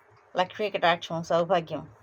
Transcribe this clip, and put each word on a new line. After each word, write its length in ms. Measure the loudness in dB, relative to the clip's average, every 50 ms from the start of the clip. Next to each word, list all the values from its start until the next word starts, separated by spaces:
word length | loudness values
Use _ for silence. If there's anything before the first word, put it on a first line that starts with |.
| _ _ -20 -20 _ _ _
లక్ష్మీ 320 | -2 -2 -2 -2 -4 -4 -2
కటాక్షం, 500 | -2 2 4 4 4 2 0 -6 -6 -6 -2
సౌభాగ్యం 600 | 0 2 2 2 4 2 0 0 -2 -8 -10 -10 -12 -18 -20